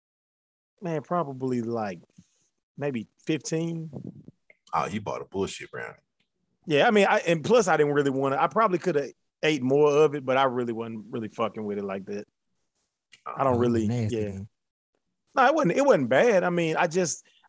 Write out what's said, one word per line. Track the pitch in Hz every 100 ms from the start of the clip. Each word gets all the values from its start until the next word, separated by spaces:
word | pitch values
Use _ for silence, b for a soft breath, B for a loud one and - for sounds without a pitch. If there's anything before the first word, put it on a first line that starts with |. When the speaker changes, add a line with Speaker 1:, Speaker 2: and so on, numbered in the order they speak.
| _ _ _ _ _ _ _ _
Speaker 1:
man, | 175 156
probably, | - 175 143 131 131 123
like, | 113 117 104 87 - _ _ _ _ _ _ -
maybe | 147 123 101 _ -
fifteen. | 156 - 160 170 165 160 139 - - - _ _ _ _
Speaker 2:
Oh, | 82 69
you | 107
bought | 101 64
a | 62
bullshit | 95 92 - 76
brownie. | 64 58 - _ _ _ _ _ _ -
Speaker 1:
Yeah, | 143 220
I |
mean, | 214 196
I, | 208
and | 165 165
plus | 143 240 180
I | 156
didn't | 147
really | 143 139
wanna, | 135 135 139
I | 165
probably | 214 - 180
coulda | - 139 131 - _ _
ate | 156 151
more | 123 143 151
of | 143 151 147
it, | 131
but | 131
I |
really | 135 123 120
wasn't | 113 117 113 101
really | 131 107
fucking | - 110 110
with | 104 101
it |
like | 101 98 98
that. | 101 - _ _ _ _ _ _ _ _ - -
I | 123 135
don't | 120
Speaker 2:
Oh. |
Speaker 1:
really, | 120 117 107
Speaker 3:
Nasty, | 120 107 110
Speaker 1:
yeah. |
Speaker 3:
then. | 104 95 104 _ _ _ _ _ _ _ _ -
Speaker 1:
No, | 247
it | 311
wasn't, | 175 -
it | 277
wasn't | 190 120
bad. | 135 233 190
I | 180
mean, | 175 165 156
I | 170
just, | 175 165 - b b